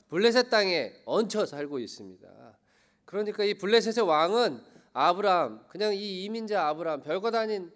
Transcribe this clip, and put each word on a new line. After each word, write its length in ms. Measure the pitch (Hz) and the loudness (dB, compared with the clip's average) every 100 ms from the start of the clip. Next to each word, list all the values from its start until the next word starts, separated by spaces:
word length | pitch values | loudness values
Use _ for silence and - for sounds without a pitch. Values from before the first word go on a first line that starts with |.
| - | -8
블레셋 420 | 165 226 240 247 | 2 4 4 4
땅에 420 | 220 190 170 110 - - | 2 4 2 -2 -6 -2
얹혀 400 | 165 214 214 185 | 0 0 -2 -2
살고 320 | 143 147 143 | -4 -6 -6
있습니다. 800 | 107 - 98 92 95 98 123 - _ _ _ _ | -8 -12 -18 -20 -20 -20 -20 -20 _ _ _ _
그러니까 400 | - 196 214 208 | -10 -6 -4 -2
이 100 | 208 | -2
블레셋의 520 | - 190 226 214 233 196 | -2 2 4 4 0 4
왕은 540 | 151 170 226 226 120 - - _ | 4 4 2 0 -2 -14 -20 _
아브라함, 720 | 123 156 180 202 180 131 107 - | 0 2 4 2 2 0 -6 -14
그냥 260 | 170 214 | -6 -2
이 300 | 202 208 185 | -2 -4 -8
이민자 420 | 202 226 220 202 151 | -6 -6 -4 -2 -2
아브라함, 340 | 156 165 147 | -2 -4 -6
별거 260 | 143 180 226 | -4 -4 -2
아닌 420 | 226 220 208 170 | -2 -2 -4 -8